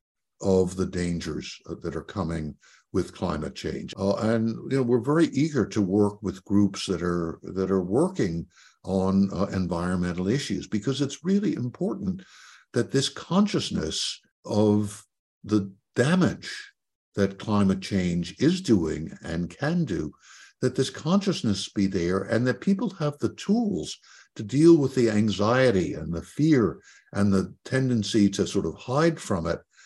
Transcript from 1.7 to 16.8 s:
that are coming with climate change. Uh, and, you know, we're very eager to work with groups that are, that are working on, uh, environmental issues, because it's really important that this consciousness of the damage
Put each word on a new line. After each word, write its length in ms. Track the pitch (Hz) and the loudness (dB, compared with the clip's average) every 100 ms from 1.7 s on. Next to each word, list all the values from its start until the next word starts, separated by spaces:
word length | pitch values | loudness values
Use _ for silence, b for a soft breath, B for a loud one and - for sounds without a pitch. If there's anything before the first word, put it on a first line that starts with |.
| 67 | -10
that 140 | 87 78 | -8 -8
are 80 | |
coming 520 | 76 - 82 82 78 71 b b b | -8 -4 -4 -4 -6 -10 b b b
with 240 | 95 87 - | -4 -4 -4
climate 400 | 90 80 73 - | -4 -4 -6 -8
change. 380 | 82 69 - - | -8 -8 -10 -2
Uh, 180 | 98 104 | 0 0
and, 340 | 110 113 113 113 123 | 0 0 0 -4 -4
you 60 | 135 | -2
know, 60 | |
we're 160 | 120 123 | 2 2
very 280 | 113 156 165 | 2 2 2
eager 380 | - 156 143 98 | 2 0 0 0
to 160 | - | 0
work 400 | 95 98 104 101 | 2 4 2 0
with 220 | 95 - - | -6 -6 0
groups 400 | 101 101 98 - | 2 2 0 -4
that 160 | 90 | -2
are, 380 | 90 87 85 - | -2 -2 -4 -6
that 280 | 87 92 92 | -8 -4 0
are 100 | 95 | 0
working 640 | 90 110 180 190 107 82 - b b b | 2 0 0 0 -2 -2 -8 b b b
on, 460 | - 95 95 98 98 | -4 0 2 4 2
uh, 120 | 85 95 | 0 -2
environmental 800 | 95 90 85 87 92 87 87 92 | -2 -2 -2 -2 0 -2 -2 0
issues, 400 | 135 - 104 - | -2 -2 -6 -4
because 340 | 107 - 127 | -4 -4 -2
it's 220 | 139 - | -4 -4
really 320 | 170 196 202 143 | -2 0 0 -2
important 640 | 123 - 185 - 92 92 B B B B B | -6 -6 -6 -4 -6 -6 B B B B B
that 180 | 123 110 | -4 -2
this 180 | 135 131 | -2 -2
consciousness 1120 | - - 175 208 175 - - 78 80 - - _ _ - | -6 -2 0 2 0 -4 -4 -4 -4 -6 -8 _ _ -4
of 580 | 107 107 104 104 - - _ _ _ | 2 4 4 0 -8 -20 _ _ _
the 280 | 95 104 98 - _ - | 0 0 0 -8 _ 0
damage 760 | 135 185 165 - - - - _ | 2 4 2 0 -8 -14 -14 _